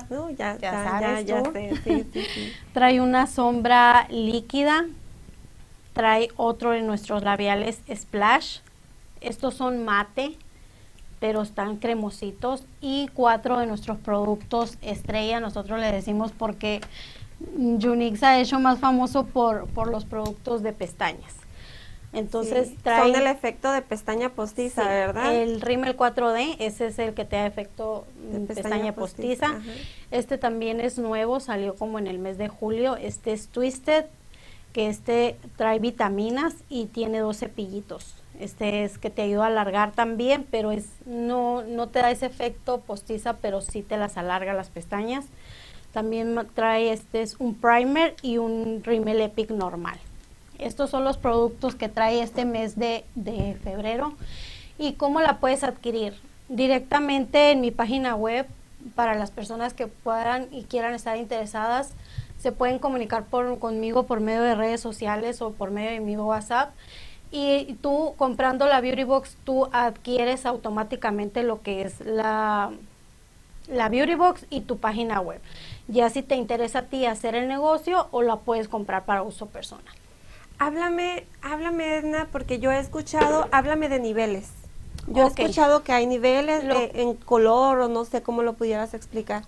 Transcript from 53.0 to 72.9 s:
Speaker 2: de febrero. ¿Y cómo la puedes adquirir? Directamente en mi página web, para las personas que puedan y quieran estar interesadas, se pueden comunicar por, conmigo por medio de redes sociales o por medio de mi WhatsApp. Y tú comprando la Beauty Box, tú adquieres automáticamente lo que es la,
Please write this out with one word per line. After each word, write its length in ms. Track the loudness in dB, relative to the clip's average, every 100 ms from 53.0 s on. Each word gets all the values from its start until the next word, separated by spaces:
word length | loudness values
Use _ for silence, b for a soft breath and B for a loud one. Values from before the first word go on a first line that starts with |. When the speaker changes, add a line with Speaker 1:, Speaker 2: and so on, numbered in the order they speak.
| -6 -10
Speaker 2:
de 420 | -6 -2 -4 -4
febrero. 500 | -8 -6 -4 -2 -4 -6 B B B B B B
¿Y 160 | -6
cómo 280 | 0 0 4
la 180 | 4 4
puedes 240 | 2 0
adquirir? 500 | -2 -4 -4 -4 -4 -8 -16 -20 -6
Directamente 1040 | 0 4 2 2 2 4 2 4 6 8
en 100 | 8
mi 100 | 4
página 420 | 0 0 0 0 0
web, 300 | 0 0 -4 -10 -20 -18 -8
para 220 | 0 2 2
las 160 | -2
personas 420 | -6 -10 -6 -6
que 140 | -4 -8
puedan 600 | -6 -2 0 0 -2 -4
y 120 | -10
quieran 300 | -6 -2 -2
estar 220 | -4 -4 -4
interesadas, 760 | -4 -4 -4 -2 0 0 -2 -10 B B B B
se 120 | -4
pueden 260 | 0 0 2
comunicar 460 | 0 -2 -2 -4
por, 340 | -2 -2 -2 -2
conmigo 440 | -4 -2 0 0
por 160 | 2 0
medio 220 | 0 2
de 120 | 2 2
redes 260 | 2 -2
sociales 600 | -4 -6 -4 -2 -4 -4
o 100 | -6
por 200 | -6 -4
medio 200 | -4 -4
de 100 | -4
mi 160 | -4 -2
WhatsApp. 540 | 0 -2 0 0 0 -4 B B B B B
Y 440 | -2 2 2 0 -4
tú 320 | 0 2 0 0
comprando 500 | 0 2 2 4 4
la 140 | 4
Beauty 220 | 4 0 2
Box, 320 | 2 0 -8 -2
tú 240 | 0 2
adquieres 720 | 2 2 0 -2 0 2 0 -2
automáticamente 960 | -4 -4 -4 -4 -4 -2 -2 -2 -2
lo 180 | -2 -2
que 220 | -4 -4
es 180 | -6 -8
la, 720 | -4 -2 0 0 2 0 -2 -6 -16